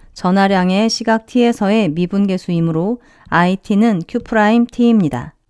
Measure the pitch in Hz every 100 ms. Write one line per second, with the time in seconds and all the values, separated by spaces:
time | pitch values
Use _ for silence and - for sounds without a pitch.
0 | - - 180 196 196 196 180 190 226 -
1 | 233 220 220 247 240 233 196 220 190 156
2 | 175 196 202 185 - 170 165 160 190 240
3 | _ _ - 165 180 190 - 202 233 185
4 | 165 240 - 226 208 233 240 - 240 226
5 | 160 123 147 -